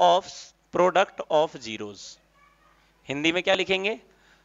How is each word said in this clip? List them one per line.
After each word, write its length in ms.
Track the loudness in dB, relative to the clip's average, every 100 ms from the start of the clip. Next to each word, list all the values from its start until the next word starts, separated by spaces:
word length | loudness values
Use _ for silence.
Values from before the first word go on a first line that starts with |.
of 320 | 4 4 0 -12 -20 _ _
product 480 | 0 2 2 0 -4 -2
of 240 | 0 0 -4
zeros। 420 | -12 -10 -12 -14 -20 -20 _ _ _ _ _ _ _ _ -10
हिंदी 240 | -4 -2
में 100 | 0
क्या 120 | 0 0
लिखेंगे? 440 | 0 -2 -2 -8 -12 _ _ _